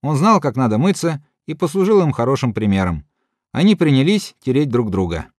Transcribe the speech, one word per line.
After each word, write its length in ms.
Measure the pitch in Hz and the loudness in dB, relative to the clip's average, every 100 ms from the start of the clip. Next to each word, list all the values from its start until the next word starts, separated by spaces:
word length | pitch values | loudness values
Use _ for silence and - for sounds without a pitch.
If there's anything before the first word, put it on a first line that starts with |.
Он 120 | 135 147 | -2 0
знал, 240 | 190 208 | 2 2
как 160 | 147 117 | 0 -2
надо 220 | 127 107 | 0 2
мыться, 480 | 170 196 170 151 _ _ - | 0 0 -4 -6 _ _ -14
и 80 | 151 | -6
послужил 480 | 170 185 185 214 | -4 -2 2 2
им 80 | 165 | 2
хорошим 420 | 131 120 135 127 | 0 -2 0 -2
примером. 520 | 107 107 98 92 82 - _ _ _ _ | -2 0 0 0 -4 -10 _ _ _ _
Они 240 | - 190 202 | 0 2 4
принялись 600 | 160 135 143 208 - _ | 2 2 2 0 -4 _
тереть 300 | - 131 147 | -2 -2 0
друг 220 | 117 113 | -2 -2
друга. 380 | 92 92 82 76 | -2 -2 -4 -10